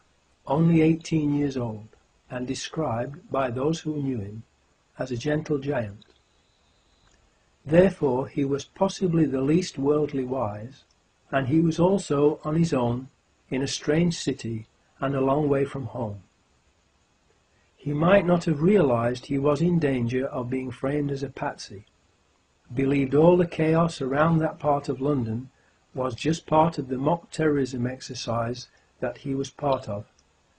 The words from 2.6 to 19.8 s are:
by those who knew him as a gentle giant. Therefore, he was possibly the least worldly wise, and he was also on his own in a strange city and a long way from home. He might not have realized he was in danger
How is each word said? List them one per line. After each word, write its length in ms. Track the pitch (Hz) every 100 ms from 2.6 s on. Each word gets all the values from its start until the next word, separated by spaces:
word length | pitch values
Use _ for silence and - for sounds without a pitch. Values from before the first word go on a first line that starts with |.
| - - 151 117 131 143 -
by 200 | 131 131
those 300 | 117 139 165
who 220 | 156 151
knew 160 | 139 123
him 220 | 101 110 - _ _ _ _ -
as 120 | 131
a 80 | 120
gentle 400 | 143 151 156 147
giant. 480 | 135 143 107 101 - _ _ _ _ _ _ _ _ _ _ _ _ _ _ _
Therefore, 600 | - 160 190 - 143 123 139
he 180 | -
was 200 | 139 139
possibly 600 | - - 196 - 190 165 147
the 160 | 131
least 360 | 135 165 185 -
worldly 460 | 139 151 143 139
wise, 600 | 127 131 110 104 117 - _ _ _ _ _
and 180 | 139 127
he 120 | 156
was 180 | 165 160
also 640 | 175 196 - 143 147 151
on 140 | 151 156
his 160 | 165
own 360 | 131 120 120 131 _ _ _ _
in 120 | 131
a 60 | 135
strange 480 | - - 151 175 170
city 500 | - 131 113 113 - _ _ _
and 160 | 135
a 60 | 139
long 280 | 135 139 147
way 160 | 139
from 220 | 139 139 120
home. 360 | 123 113 101 - _ _ _ _ _ _ _ _ _ _ _ _ _ _ _
He 160 | 143
might 340 | 147 165 202 170
not 180 | 175 170
have 160 | 147
realized 640 | 165 208 147 120 120 123 -
he 120 | 139
was 220 | 139 143
in 180 | 170
danger 480 | 175